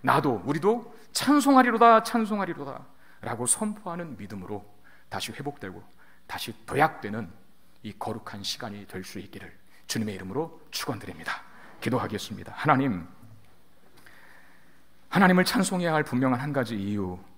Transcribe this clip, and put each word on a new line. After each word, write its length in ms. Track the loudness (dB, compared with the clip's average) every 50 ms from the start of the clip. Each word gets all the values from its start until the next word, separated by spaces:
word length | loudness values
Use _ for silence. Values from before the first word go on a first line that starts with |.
나도, 400 | 2 2 2 4 2 2 -2 0 -2
우리도 520 | -2 -2 2 2 2 2 0 -4 -12 -18 -20 -20 -8 -6
"찬송하리로다, 880 | -2 2 4 4 6 6 6 6 8 6 6 6 8 10 10 10 8 6
찬송하리로다" 800 | 2 0 0 0 0 -2 -2 -2 -4 -4 -6 -8 -10 -10 -12 -14 -16 -20 -20 -20 -20 -18 -10
라고 240 | -8 -6 -4 -2 0
선포하는 720 | -2 0 0 -2 -6 -6 -8 -8 -8 -8 -8 -8 -10 -10
믿음으로 480 | -12 -12 -10 -10 -10 -8 -8 -8 -10 -10 -14 -20 -20 -20 -20 -20 -20 -16
다시 240 | -10 -8 -8 -6 -8
회복되고 500 | -8 -8 -8 -10 -8 -8 -12 -12 -12 -14 -18 -20 -20 -20 -20 -20 -20 -20 -14
다시 260 | -12 -10 -10 -8 -10 -12 -14 -10
도약되는 680 | -4 2 4 4 2 2 -4 -8 -8 -6 -6 -8 -10 -12 -18 -20 -20 -20 -20 -20 -20 -20 -16 -16
이 100 | -16 -12
거룩한 460 | -10 -8 -8 -8 -8 -10 -12 -14 -10 -8
시간이 440 | -8 -8 -8 -8 -10 -10 -12 -14
될 160 | -12 -12 -12 -12
수 160 | -10 -12 -12
있기를 360 | -12 -12 -14 -16 -16 -16 -20 -20 -20 -20 -20 -20 -10
주님의 280 | -6 -4 -4 -4 -4 -6
이름으로 460 | -8 -8 -6 -4 -4 -4 -6 -10 -18 -20 -10
축원드립니다. 720 | -8 -6 -4 -4 -6 -6 -8 -12 -14 -10 -8 -8 -8 -8 -10 -18 -20 -20 -20 -20 -16 -6
기도하겠습니다. 760 | -2 0 0 0 0 -2 -4 -6 -6 -8 -10 -12 -12 -12 -10
하나님, 520 | -2 2 4 4 4 4 0 -2 -4 -8 -12 -16 -18 -18 -18 -18 -20 -20 -20 -20 -20 -20 -20 -20 -20 -20 -20 -20 -20 -20 -20 -20 -20 -20 -20 -20 -20 -20 -20 -20 -20 -20 -20 -20 -20 -20 -20 -20 -20 -14 0
하나님을 360 | 4 6 8 8 8 6 6
찬송해야 480 | 4 2 0 0 0 0 0 0 2 2
할 100 | 2 2
분명한 360 | 2 0 2 4 4 2 2
한 140 | 0 -2 0
가지 220 | -2 -2 0 -2
이유 440 | -4 -2 -2 0 0 -2 -2 -4 -8 -12 -18 -20